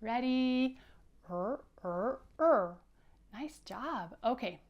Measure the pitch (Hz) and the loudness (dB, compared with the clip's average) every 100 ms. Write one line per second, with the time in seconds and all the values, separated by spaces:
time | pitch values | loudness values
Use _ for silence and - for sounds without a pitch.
0 | 220 233 254 254 254 254 262 254 - - | -4 -2 2 2 2 2 2 -2 -16 -20
1 | - - - 175 190 277 - - 185 175 | -20 -20 -8 -4 -4 -4 -8 -12 -6 -2
2 | 214 269 - - 320 277 180 175 - _ | -2 -4 -8 2 6 6 4 -4 -20 _
3 | - - - 208 294 - - 220 262 294 | -20 -20 -18 -12 -10 -12 -14 -10 -6 -6
4 | 170 - 226 254 - - - | -8 -6 -2 -2 -2 -8 -14